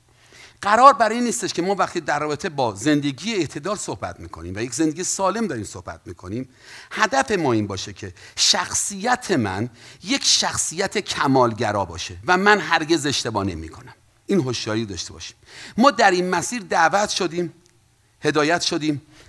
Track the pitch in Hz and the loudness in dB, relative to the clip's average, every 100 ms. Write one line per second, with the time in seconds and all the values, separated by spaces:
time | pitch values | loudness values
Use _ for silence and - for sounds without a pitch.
0 | _ _ _ - - - 202 220 269 254 | _ _ _ -20 -20 -6 2 8 8 8
1 | 214 233 240 - 175 - 180 196 175 180 | 2 2 0 -2 -4 -2 0 0 0 -2
2 | 156 147 151 147 196 147 123 98 143 147 | -2 -2 -2 -4 -4 -2 -2 0 2 2
3 | 143 131 196 220 147 156 160 208 - 127 | 2 -4 -4 -2 -2 -4 -6 -6 -6 -8
4 | 92 87 85 - 85 95 123 123 160 151 | -10 -10 -14 -12 -10 -6 -6 0 0 0
5 | 180 - 190 214 214 123 98 95 - 82 | -4 -2 0 0 -2 -4 -8 -12 -14 -14
6 | 92 90 92 113 135 _ - - - 185 | -14 -14 -10 -8 -10 _ -20 -20 -12 -2
7 | 220 269 269 202 143 113 101 95 - 98 | 0 2 0 0 2 2 0 -6 -10 -12
8 | 98 - - - - 196 180 - - 202 | -16 -16 -14 -2 2 2 0 -4 -4 -4
9 | 220 247 - 165 104 95 123 - - - | -2 -2 0 0 0 -2 -6 -8 -20 -16
10 | 180 262 - - 185 - - 165 190 214 | -4 -2 2 2 2 -2 -4 -2 -2 -2
11 | - - 147 131 120 110 113 104 90 85 | -4 0 4 6 4 2 -2 0 -2 -6
12 | - 90 120 180 202 208 156 165 156 165 | -10 -8 0 2 6 4 4 0 2 0
13 | 143 117 127 107 98 82 80 - - - | 2 -2 -2 -2 -2 -4 -10 -16 -20 -20
14 | _ _ - 202 131 113 - 107 110 87 | _ _ 0 0 0 -2 -2 -2 -2 -8
15 | - 82 - - _ - - - 277 226 | -12 -14 -18 -18 _ -20 -10 2 2 6
16 | 208 180 180 180 - 247 170 190 165 190 | 4 4 0 0 -2 -8 -2 2 4 4
17 | 208 - 180 170 170 - _ _ _ _ | 0 -2 -2 -2 -6 -6 _ _ _ _
18 | _ _ 151 151 147 170 - 170 151 143 | _ _ 0 2 2 2 0 -2 -2 -4
19 | - - | -6 -20